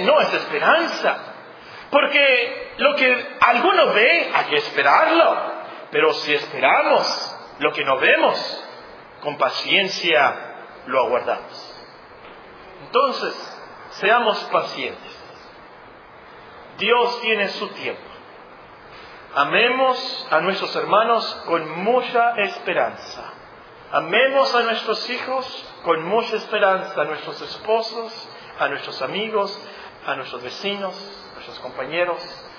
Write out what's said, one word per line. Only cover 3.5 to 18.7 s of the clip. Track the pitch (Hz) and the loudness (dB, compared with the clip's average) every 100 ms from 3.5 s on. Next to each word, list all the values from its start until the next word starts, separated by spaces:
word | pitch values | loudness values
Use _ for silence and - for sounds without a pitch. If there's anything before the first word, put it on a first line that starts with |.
| 240 349 381 269 | 4 4 4 4
ve, | 196 233 330 294 131 | 6 4 4 2 -2
hay | - | 0
que | 147 | 0
esperarlo. | 143 - 139 170 320 330 320 - - - - - - | 0 2 6 6 6 6 4 4 -2 -8 -12 -14 -6
Pero | 147 156 147 | 2 2 2
si | - | 0
esperamos | 147 - 139 131 220 302 247 - - - - - - | -2 -2 0 4 4 4 4 2 -4 -8 -12 -16 -2
lo | 143 | -2
que | - 139 | 0 0
no | 131 | 2
vemos, | 160 302 302 - - - - - - - - - | 4 6 4 2 -4 -10 -12 -16 -18 -20 -20 -12
con | 147 143 | -8 0
paciencia | 135 - - 185 196 - 175 156 131 - - - - - - | 0 0 0 2 2 -2 2 4 4 2 -8 -14 -18 -16 -4
lo | 131 | 0
aguardamos. | 117 120 - 107 - - - - - - - - - - - - - - 139 | 2 0 0 -4 -6 -16 -18 -18 -20 -20 -20 -20 -20 -20 -20 -20 -20 -20 -2
Entonces, | 247 277 233 190 - - - - - - | 0 2 0 -6 -8 -12 -16 -18 -18 -18
seamos | - 190 233 226 196 - | -2 2 4 4 0 0
pacientes. | 175 143 - 123 - - - - - - - - - - - - - - - - - - - | -2 -2 -6 -8 -10 -16 -18 -20 -20 -20 -20 -20 -20 -20 -20 -20 -20 -20 -20 -20 -20 -18 -4
Dios | 196 240 240 - | 2 4 2 0
tiene | 220 214 202 | -2 0 -2
su | - 208 | -4 -10
tiempo. | - 131 98 - - - - - - - | -8 -10 -10 -12 -20 -20 -20 -20 -20 -20